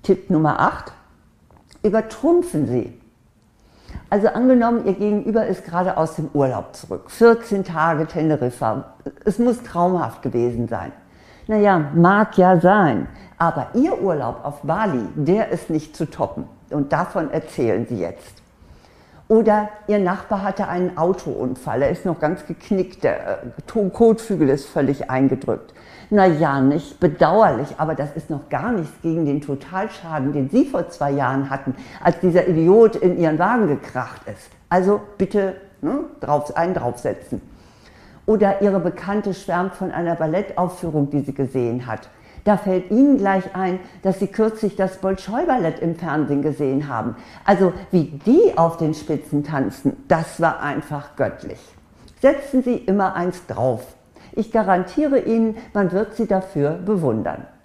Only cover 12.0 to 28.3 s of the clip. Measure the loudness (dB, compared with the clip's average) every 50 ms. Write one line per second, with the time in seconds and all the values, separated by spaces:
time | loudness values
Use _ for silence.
12 | 4 6 6 4 2 2 4 4 6 6 6 6 6 6 6 6 4 2 2 0
13 | -4 -6 -12 -18 -20 -20 -6 _ -2 -2 0 -2 -6 -4 0 0 2 2 0 0
14 | -2 -2 -2 -2 -2 -6 -6 -6 -10 -12 -12 -8 -4 -4 -2 0 0 0 0 -2
15 | -4 -4 -4 -2 0 2 2 2 2 -2 -4 -6 -4 -4 -4 -4 -4 -6 -8 -8
16 | -8 -8 -4 -6 -6 -6 -6 -10 -12 -12 -14 -20 -16 _ -4 -4 -2 0 0 -2
17 | -2 -2 -2 -4 -4 -2 -4 -6 -6 -6 -4 -2 0 0 0 0 -2 -4 -4 -6
18 | -6 -6 -8 -12 -18 -20 -20 -20 _ _ _ _ -20 -20 -20 -20 _ -20 _ _
19 | -20 _ _ -20 -2 _ 4 4 6 4 2 2 0 -4 -10 -14 -4 -2 0 0
20 | 2 0 -2 -4 -4 -6 -6 -4 -4 -6 -4 -4 -6 -4 -2 -2 -4 -4 -2 -2
21 | 0 0 0 -2 -4 -8 -6 -4 -4 -6 -6 -8 -8 -6 -2 0 0 0 -2 -2
22 | -4 -6 -4 -2 -2 -4 -4 -4 -8 -12 -14 -14 -4 -2 -2 -2 -2 -4 -6 -2
23 | -2 -2 -2 -2 -4 -6 -6 -6 -8 -14 -16 -16 -18 -6 -4 -2 -2 -2 2 4
24 | 4 4 4 2 0 -6 0 2 2 2 2 0 -2 -6 -2 -2 0 0 0 -2
25 | -4 -4 0 2 2 2 2 0 -2 -4 -4 -4 -6 -16 -20 -20 -20 -20 -20 -20
26 | -8 0 4 4 6 6 4 4 2 0 2 4 4 2 2 2 -4 -8 -6 0
27 | 0 0 2 4 2 4 6 6 6 6 4 2 -4 -6 -4 -6 -4 -4 -2 -4
28 | -4 -6 -6 -12 -8 -8